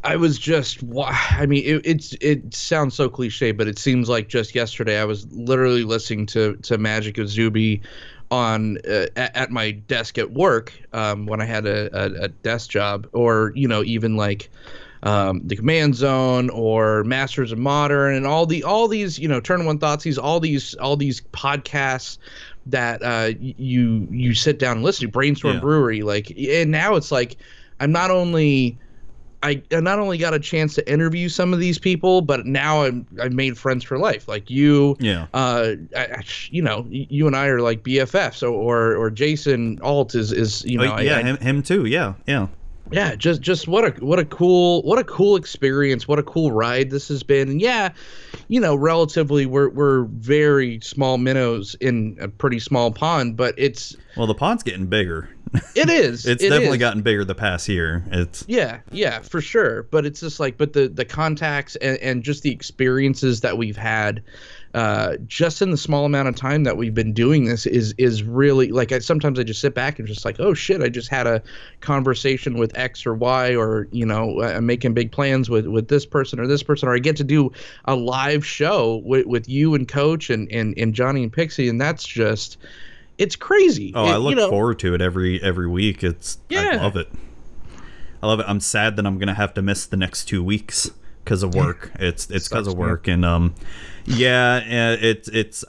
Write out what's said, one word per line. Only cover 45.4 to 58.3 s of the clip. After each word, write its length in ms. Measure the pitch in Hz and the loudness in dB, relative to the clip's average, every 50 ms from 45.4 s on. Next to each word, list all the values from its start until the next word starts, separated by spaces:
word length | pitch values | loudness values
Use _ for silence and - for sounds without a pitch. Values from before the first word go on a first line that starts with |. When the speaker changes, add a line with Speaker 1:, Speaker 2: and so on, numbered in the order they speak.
| 151 - - - 139 135 135 143 143 135 131 123 - | 2 -4 -4 0 0 2 2 2 2 2 2 0 0
Speaker 1:
what 120 | - 147 151 | 0 0 0
a 40 | 143 | 0
cool 280 | - - 165 160 143 | -2 -2 0 2 2
ride 400 | 113 107 113 120 123 127 135 131 | 4 2 2 2 2 0 0 0
this 160 | 135 143 - | -2 -6 -4
has 160 | - 147 131 - | -4 -6 -6 2
been. 260 | - 139 139 135 135 | 4 4 4 4 2
And 120 | 139 160 | 0 0
yeah, 320 | 208 247 247 226 202 180 - - - - - - - - - - - - | 2 2 2 2 0 -2 -4 -8 -20 -18 -18 -18 -16 -16 -16 -16 -6 0
you 100 | 220 254 | 2 2
know, 160 | 214 160 147 | 4 4 4
relatively, 720 | 139 143 160 165 165 165 151 - 170 156 139 147 143 139 | 4 4 4 4 4 2 2 2 0 2 4 2 2 2
we're, 240 | 131 127 139 139 131 | 4 4 4 2 2
we're 340 | - 135 147 139 135 131 120 | 2 2 4 4 4 4 2
very 760 | 107 104 113 110 120 147 151 151 147 143 139 131 120 117 107 | -2 -6 -8 0 2 4 4 6 6 4 4 2 0 -4 -8
small 360 | - - - 139 135 131 131 | -12 -8 -2 0 2 2 2
minnows 580 | 123 123 131 135 135 127 120 117 107 98 98 95 - | 2 2 2 2 2 2 0 0 -2 -6 -10 -8 -2
in 380 | - - 120 113 107 110 98 - | 0 0 0 0 -2 -4 -6 -8
a 60 | 87 | -10
pretty 320 | 101 101 - - 135 123 117 | -12 -6 -2 -2 0 0 -2
small 320 | 113 - 139 123 120 117 | -2 0 2 2 2 2
pond, 440 | 110 - 151 160 170 151 123 120 110 | 0 0 0 0 2 0 0 -2 -2
but 200 | 113 127 120 - | 0 -2 -2 0
it's 380 | - 135 139 110 - - - - - - - - | 0 -2 -2 -2 -4 -14 -14 -16 -20 -20 -12 -4
Speaker 2:
Well, 120 | - 117 | -2 0
the 80 | 107 104 | 0 0
pond's 280 | - 143 180 240 226 - | 0 0 0 0 -2 -4
getting 220 | 117 90 95 95 | -6 -4 -4 -4
bigger. 420 | 90 110 110 - 90 82 80 78 - - | 0 0 0 0 0 -4 -8 -8 -12 -18
<laughs> 60 | - - - - - - - - | -14 -10 -2 -2 -2 -4 0 0
Speaker 1:
It 120 | 254 311 | 2 2
is. 380 | 233 330 311 214 131 120 110 117 | 4 4 4 4 2 0 -2 0
Speaker 2:
It's 160 | 123 123 120 190 | 0 2 2 4
Speaker 1:
It 60 | 196 | 4
Speaker 2:
definitely 280 | 165 151 - - 139 | 4 4 4 4 2
Speaker 1:
is. 20 | 117 | 2
Speaker 2:
gotten 240 | 120 117 101 107 101 | 2 0 0 0 0
bigger 200 | 117 107 101 101 | 2 2 2 0
the 120 | 92 92 | -2 -4
past 340 | - 110 101 90 87 - - | -2 -2 -2 -2 -2 -2 -2
year. 340 | 101 90 82 78 82 85 90 95 | 0 0 0 0 -2 -4 -4 -2
It's 320 | 92 90 87 82 | -2 -2 -2 -2